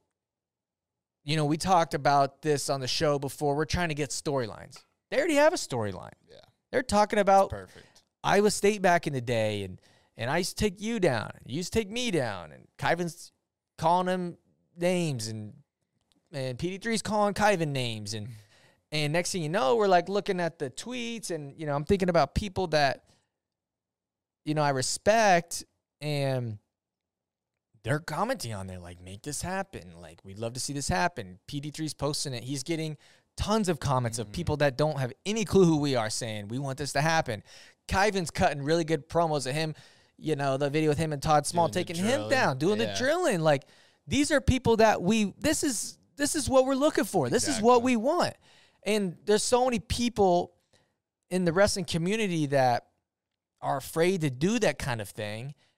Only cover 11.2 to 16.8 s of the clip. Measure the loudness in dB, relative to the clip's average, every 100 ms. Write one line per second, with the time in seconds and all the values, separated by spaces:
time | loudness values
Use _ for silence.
11.2 | -4 -12 -10 -8 -4 -4 -4 -4 -2 -2
12.2 | -2 -6 -12 -18 -20 -6 -2 0 -2 -8
13.2 | -20 _ _ _ _ -4 0 2 0 -2
14.2 | -4 -10 _ _ _ -4 -2 0 -2 -4
15.2 | -6 -8 -12 -16 _ _ _ _ _ _
16.2 | _ -8 -8 -6 -6 -6